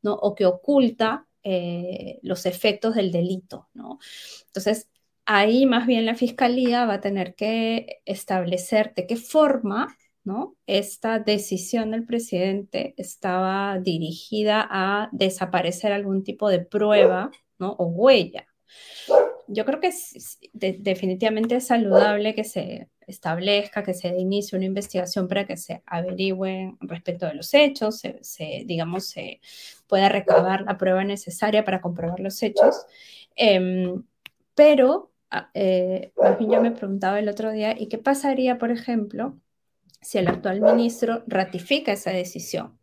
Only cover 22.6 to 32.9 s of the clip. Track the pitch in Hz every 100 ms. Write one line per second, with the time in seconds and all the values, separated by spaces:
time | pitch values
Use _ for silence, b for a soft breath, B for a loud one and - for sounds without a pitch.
22.6 | 180 175 - _ - 190 170 170 185 202
23.6 | 202 - 202 180 180 180 185 202 202 190
24.6 | 190 190 196 185 180 196 185 196 196 170
25.6 | - 170 - 170 180 185 190 185 190 190
26.6 | 190 - - 170 175 175 175 147 - 285
27.6 | 294 277 214 - - - - - 156 -
28.6 | - 170 165 180 190 - - - B B
29.6 | B B _ 196 196 202 190 180 185 190
30.6 | 196 190 185 185 196 202 - - 214 214
31.6 | 214 190 185 170 170 180 190 190 226 226
32.6 | - - -